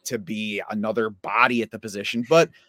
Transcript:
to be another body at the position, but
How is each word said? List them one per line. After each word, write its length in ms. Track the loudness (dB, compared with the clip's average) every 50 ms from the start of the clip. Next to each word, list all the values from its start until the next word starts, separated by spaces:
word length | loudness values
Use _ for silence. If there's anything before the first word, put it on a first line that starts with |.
| -10
to 140 | -8 -8 -6
be 420 | -6 -8 -8 -6 -6 -4 -6 -6 -6 -6
another 400 | -4 -4 -2 -2 0 -2 -2 -2
body 520 | -4 -8 -6 -2 2 4 4 4 4 2
at 80 | -2 -4
the 80 | -6 -10
position, 480 | -12 -10 -8 -8 -6 -4 -4 -4 0 4
but 220 | 4 6 4 4 0 _ _